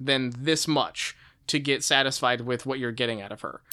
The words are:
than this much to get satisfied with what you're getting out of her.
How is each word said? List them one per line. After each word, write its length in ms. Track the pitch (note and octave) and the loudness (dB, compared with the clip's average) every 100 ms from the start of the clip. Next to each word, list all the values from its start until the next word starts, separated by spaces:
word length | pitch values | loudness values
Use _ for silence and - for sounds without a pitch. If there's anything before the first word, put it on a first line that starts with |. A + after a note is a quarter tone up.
than 320 | C3+ C3+ B2+ A#2+ | 0 2 0 -2
this 280 | C#3+ D#3 - | 0 0 2
much 500 | D3 F2+ - - - - _ - | 2 0 -2 -8 -8 -18 _ -4
to 100 | D3+ | -2
get 260 | C#3+ C3+ | 0 0
satisfied 560 | - C#3 C3+ C3 B2+ A#2+ | 4 4 4 2 2 2
with 220 | A#2+ B2 C3 | 0 -2 -2
what 120 | C3+ | -4
you're 140 | A#2+ | -4
getting 280 | A2+ A#2+ A2 | -2 -2 -2
out 120 | G2+ | -8
of 100 | G#2 | -10
her. 180 | C#2 - - | -10 -10 -8